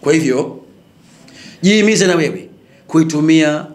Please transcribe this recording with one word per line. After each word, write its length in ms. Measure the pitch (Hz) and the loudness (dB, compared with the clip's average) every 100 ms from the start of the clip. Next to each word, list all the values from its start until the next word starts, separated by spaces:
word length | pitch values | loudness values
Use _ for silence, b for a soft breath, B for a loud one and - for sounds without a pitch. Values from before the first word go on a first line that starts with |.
Kwa 120 | - | 0
hivyo, 460 | 160 139 127 - - - - _ _ B B B B B B | 0 0 -2 -4 -10 -20 -20 _ _ B B B B B B
jihimize 460 | 180 214 208 214 190 | 0 2 2 2 0
na 80 | 170 | 0
wewe 340 | 147 95 - - b b b | -2 -6 -14 -20 b b b
kuitumia 800 | 160 160 156 156 160 151 151 151 | 0 0 0 2 2 2 -2 -10